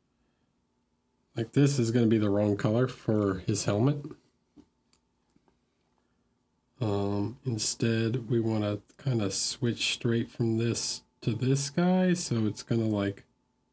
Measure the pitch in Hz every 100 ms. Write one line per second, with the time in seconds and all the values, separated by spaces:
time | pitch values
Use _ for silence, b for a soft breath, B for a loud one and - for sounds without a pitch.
0 | _ _ _ _ _ _ _ _ _ _
1 | _ _ _ - 113 135 143 139 113 120
2 | 117 113 104 101 104 101 107 113 127 -
3 | - 107 101 90 - 104 - 104 131 143
4 | 143 - _ _ _ - - _ _ _
5 | _ _ _ _ _ _ _ _ _ _
6 | _ _ _ _ _ _ _ - 113 101
7 | 101 101 101 123 127 113 - - 117 113
8 | 113 117 113 117 113 110 104 104 - -
9 | 135 120 98 - - - 120 113 - -
10 | 120 117 117 - 117 113 117 107 - -
11 | - _ - 107 127 139 - - 180 185
12 | 185 180 - 117 107 101 - 117 110 104
13 | 98 98 - _ _ _ _